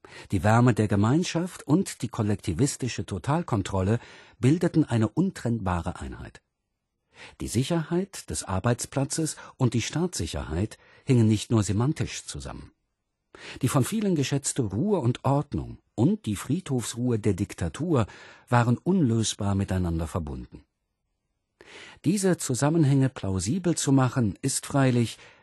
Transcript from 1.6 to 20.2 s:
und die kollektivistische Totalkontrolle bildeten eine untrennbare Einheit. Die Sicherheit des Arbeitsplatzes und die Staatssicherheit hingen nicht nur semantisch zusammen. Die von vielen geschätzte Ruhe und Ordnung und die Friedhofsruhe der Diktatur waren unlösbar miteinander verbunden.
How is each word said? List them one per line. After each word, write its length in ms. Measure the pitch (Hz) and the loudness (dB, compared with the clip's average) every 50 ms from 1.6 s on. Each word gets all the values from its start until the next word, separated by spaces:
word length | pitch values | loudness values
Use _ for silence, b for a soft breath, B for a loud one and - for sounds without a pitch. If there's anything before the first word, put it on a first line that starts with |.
| - | -2
und 400 | - 139 185 196 - - - - | 2 2 2 2 0 -6 -8 -8
die 60 | - | -6
kollektivistische 1000 | - - 110 104 104 - - - 85 78 143 143 - - 135 117 - - 98 | -4 -2 0 0 -2 -2 -2 -4 -2 0 0 0 -2 -2 -6 -6 -6 -6 -8
Totalkontrolle 920 | - 107 90 - - 143 170 175 - - 101 92 - - 95 92 98 113 120 B B B B B B B - | -8 -8 -6 -4 -2 -2 -2 -2 -2 -2 -2 -2 -2 -2 0 2 2 0 0 B B B B B B B 0
bildeten 460 | 104 127 156 180 180 170 - 160 143 | 2 2 4 4 2 2 2 2 2
eine 240 | - 123 113 110 107 | 2 2 2 2 2
untrennbare 920 | - - 180 196 - - - 120 117 113 98 92 87 87 80 92 - - | 2 0 -2 -2 -2 -4 -4 -4 -2 -2 -2 -2 -2 -2 -2 -4 -8 -8
Einheit. 440 | 71 65 64 - - - - - _ _ _ _ _ _ _ _ _ _ _ _ _ B B B B B B - | -10 -12 -10 -12 -14 -16 -18 -20 _ _ _ _ _ _ _ _ _ _ _ _ _ B B B B B B -12
Die 80 | - 67 | -8 -4
Sicherheit 800 | 95 110 135 - 170 170 156 - 170 175 196 - - - - - | -2 -2 0 0 0 -2 -2 0 -2 -2 -2 -4 -8 -12 -10 -8
des 160 | 85 - - | -8 -8 -6
Arbeitsplatzes 920 | - 95 92 - 117 120 - - - - 135 139 - - - 160 147 B B B B B | -4 -4 -2 0 0 0 0 -4 -4 -4 -4 -4 -2 -2 -4 -4 -4 B B B B B
und 160 | - 131 117 - | 0 0 2 2
die 80 | 120 | 0
Staatssicherheit 960 | - - - 147 175 175 - - 90 82 - 73 69 67 78 85 101 110 - b b b b b b | -2 -2 -2 -2 -2 -2 -2 -4 -6 -6 -6 -6 -6 -4 -2 -2 -2 -2 -4 b b b b b b
hingen 200 | - 135 120 113 | 2 4 6 6
nicht 240 | 107 110 104 - - | 6 4 2 2 0
nur 120 | 120 110 101 | 2 2 2
semantisch 640 | - 98 104 120 139 156 - - 69 - - - | 2 0 0 0 0 0 -2 -4 -6 -6 -10 -12
zusammen. 440 | - - 73 67 73 82 80 73 - _ _ _ _ _ _ _ _ _ _ _ _ B B B B B B - | -12 -12 -12 -10 -10 -12 -12 -14 -18 _ _ _ _ _ _ _ _ _ _ _ _ B B B B B B -2
Die 60 | 123 | 0
von 160 | - 143 120 | 2 2 2
vielen 300 | - - 226 196 196 180 | 0 0 -2 0 2 2
geschätzte 460 | 151 135 - 143 139 - - - - | 2 0 0 -2 -2 -2 -2 -2 -2
Ruhe 400 | 123 98 92 101 170 208 208 175 | -2 -2 -2 -2 0 0 0 0
und 240 | - 120 123 - - | 0 0 0 0 0
Ordnung 540 | 127 139 143 147 - - 80 64 60 117 - _ _ _ | 0 0 0 0 -2 -4 -6 -6 -8 -10 -16 _ _ _
und 320 | - 113 170 214 - - | 2 2 2 2 0 -2
die 100 | 113 104 | -4 -4
Friedhofsruhe 800 | 92 - - 135 185 - - 135 123 107 - - 113 123 127 120 107 | -4 -4 -4 -4 -4 -4 -4 -4 -4 -4 -6 -6 -4 -2 -2 -2 0
der 140 | 101 110 98 | 0 0 0
Diktatur 760 | 90 101 - - - 90 82 - - 143 180 160 127 104 B B B B B B B B - | 0 -2 -6 -4 -6 -6 -6 -4 -4 -4 0 0 0 0 B B B B B B B B 0
waren 260 | 123 120 120 117 120 | 2 2 4 2 0
unlösbar 800 | - - 170 190 196 156 117 113 117 110 - - - 104 101 98 | 0 0 0 2 2 2 2 2 2 0 -2 -2 -2 -2 0 0
miteinander 520 | 98 98 92 95 92 92 87 85 82 82 | 0 0 0 0 -2 0 0 -2 -2 -2
verbunden. 580 | 76 - 87 | -4 -4 -6